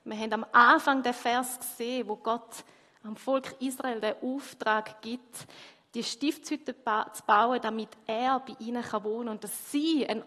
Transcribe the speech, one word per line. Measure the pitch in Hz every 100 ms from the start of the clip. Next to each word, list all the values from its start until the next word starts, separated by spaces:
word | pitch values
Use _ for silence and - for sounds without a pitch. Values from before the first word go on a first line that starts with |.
Wir | - 214
haben | 220
am | 214 220
Anfang | - 240 311 302 269
den | 247
Vers | 240 240 240 247 -
gesehen, | - - 240 254 208
wo | 214
Gott | 233 233 - - - - _ _
am | 214 214
Volk | - 269 262 -
Israel | 262 254 262 226
den | 214 -
Auftrag | 254 269 277 - 220 214 214 -
gibt, | 226 247 - - - - - - _
die | 233
Stiftshütte | 226 - 277 311 - 302 -
ba-, | 247 - 214 -
zu | -
bauen, | - 208 233 247
damit | 226 220 214 - -
er | 220 254 262
bei | 254 -
ihnen | 226 240
kann | 226 214
wohnen | 208 220 240
und | 214
dass | 208 - -
sie | 285 311 311 226
einen | 220